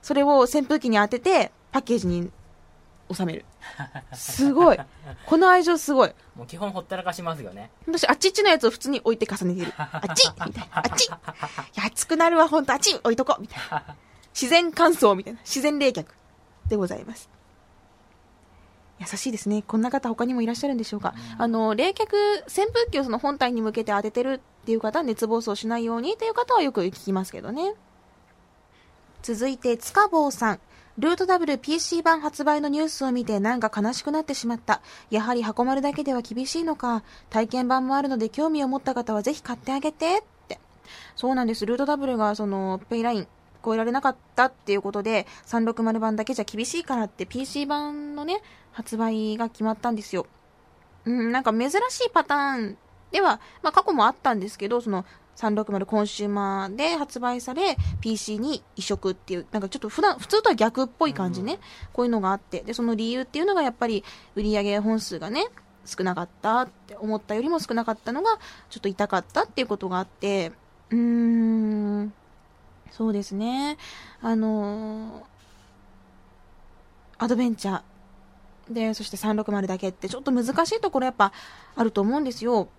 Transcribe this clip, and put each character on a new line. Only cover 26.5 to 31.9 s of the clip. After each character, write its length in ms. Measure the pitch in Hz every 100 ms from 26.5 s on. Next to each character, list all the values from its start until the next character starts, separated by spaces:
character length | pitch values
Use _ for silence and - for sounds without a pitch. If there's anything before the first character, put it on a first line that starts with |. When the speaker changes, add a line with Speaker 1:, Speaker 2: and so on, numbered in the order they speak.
Speaker 1:
は 80 | 480
よ 100 | 294
く 80 | 226
聞 80 | 180
き 220 | - -
ま 120 | 190
す 60 | 185
け 100 | -
ど 120 | -
ね。 220 | 262 370 427 _ _ _ _ _ _ _ _ _ _ _ _ _ -
続 260 | - 226 254
い 80 | 262
て、 200 | 247 233
塚 320 | - - 415
坊 240 | 339 294
さ 220 | - 226
ん。 60 | 196 - - - -
ル 120 | 285
ー 60 | 359
ト 100 | 370
ダ 120 | 370
ブ 80 | 330
ル 120 | 277
ピ 180 | - 330
ー 20 |
シ 220 | -